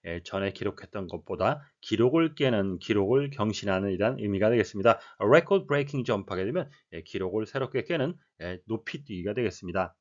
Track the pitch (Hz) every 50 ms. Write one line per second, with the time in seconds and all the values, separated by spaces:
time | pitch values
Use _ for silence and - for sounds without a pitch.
0 | - 87 85 85 85 - - 98 98 98 95 - 104 101 - - - - - 104
1 | 95 82 87 85 _ - 95 90 95 113 147 147 - _ _ _ - - 113 101
2 | 117 127 143 165 165 160 160 - 147 131 117 104 98 98 92 85 - - 107 101
3 | 98 98 123 139 143 143 143 - 104 110 101 - - 101 95 95 98 101 95 87
4 | 101 117 135 - 107 101 98 95 107 110 120 117 101 - - 101 95 117 113 -
5 | - - - _ 110 104 139 165 170 - 196 190 - 143 143 143 139 143 143 135
6 | 117 131 113 98 95 - 98 90 95 104 147 180 147 143 - _ _ _ 82 85
7 | 85 - - 95 95 90 92 110 110 - - 135 131 123 - 127 - - 175 160
8 | 131 139 - - _ _ _ _ 82 90 92 90 _ - 110 110 _ - - 143
9 | - - 104 90 87 101 104 123 120 98 - - 98 90 87 95 92 85 _ _